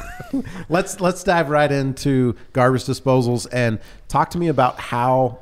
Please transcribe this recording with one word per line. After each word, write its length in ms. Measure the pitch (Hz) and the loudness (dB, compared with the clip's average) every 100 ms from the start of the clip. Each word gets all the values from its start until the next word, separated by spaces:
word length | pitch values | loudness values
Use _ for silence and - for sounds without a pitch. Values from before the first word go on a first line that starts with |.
| - - | -12 -14
<laughs> 440 | - 269 - 185 - | -8 -6 -6 -10 -2
let's, 320 | 170 190 - | -2 -2 -2
let's 240 | 180 180 | -2 0
dive 240 | 196 170 147 | 0 0 2
right 240 | 147 147 | 2 2
into 640 | 139 135 127 143 131 123 - - | 2 -2 -2 0 2 2 -2 -4
garbage 320 | 131 127 127 | 2 4 2
disposals 600 | - 123 135 131 120 120 - | -2 -2 2 2 2 -2 -2
and 280 | 123 117 107 - - - | 0 0 -2 -8 -18 -4
talk 200 | 135 160 | -2 0
to 80 | 175 | 0
me 100 | 170 | 0
about 300 | 135 127 - | 2 2 0
how 580 | - 120 123 131 127 - | -6 -2 2 2 2 -2